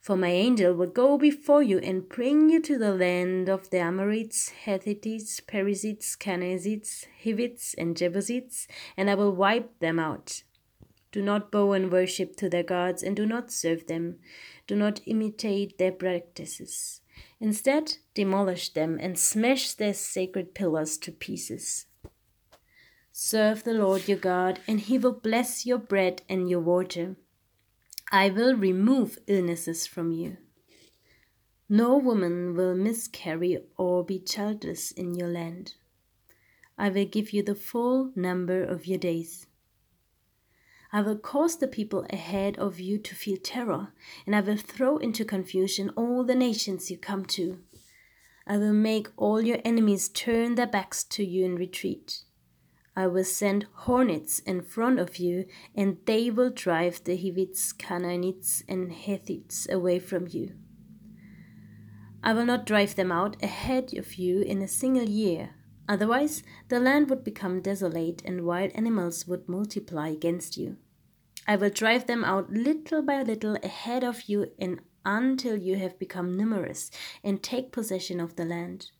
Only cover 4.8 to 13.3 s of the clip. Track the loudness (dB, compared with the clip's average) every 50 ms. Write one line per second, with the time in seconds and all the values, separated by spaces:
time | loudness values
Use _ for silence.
4.8 | -2 -4 -6 -4 -4 -6 -6 -6 -8 -10 -10 -12 -10 -6 -2 0 0 0 0 -2
5.8 | -2 -6 -6 -6 -8 -8 -8 -6 -4 -4 -2 -2 -2 -2 -2 -2 -2 -4 -4 -4
6.8 | -6 -10 -12 -12 -14 -18 _ _ -4 -4 -2 -2 -2 -4 -4 -8 -10 -10 -6 -4
7.8 | -4 -4 -2 0 0 0 0 -2 -4 -2 -4 -6 -6 -8 -12 -12 -12 -12 -16 -18
8.8 | -18 -16 -6 -2 0 2 2 4 4 2 4 4 4 4 4 2 -2 -6 _ _
9.8 | -2 0 0 0 0 -2 -4 -8 -10 -12 -14 -14 -14 _ _ _ _ _ _ _
10.8 | -20 _ _ _ _ _ -6 -4 0 0 0 0 -2 0 2 4 4 4 4 4
11.8 | 2 4 4 4 4 2 0 -2 -4 -4 -4 -4 -4 0 0 0 0 0 0 0
12.8 | 0 0 -2 -2 -4 -4 -2 0 0 0